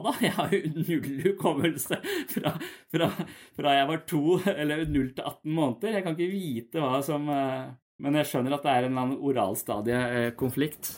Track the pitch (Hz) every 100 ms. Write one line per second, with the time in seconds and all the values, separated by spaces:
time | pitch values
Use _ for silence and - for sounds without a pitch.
0 | 202 - 202 - 151 190 156 165 165 160
1 | 127 139 180 196 180 143 165 - - 151
2 | 381 370 - - 151 160 339 - _ 165
3 | 165 - 165 - - - 147 139 139 160
4 | - 156 151 180 196 147 151 156 156 147
5 | 131 131 143 - 156 160 139 117 214 208
6 | 180 160 180 196 170 117 - 165 135 135
7 | 139 147 147 139 135 131 131 127 _ -
8 | 143 151 147 135 127 143 147 127 127 131
9 | 127 139 143 123 98 110 - 104 110 123
10 | 123 123 120 117 131 131 151 - -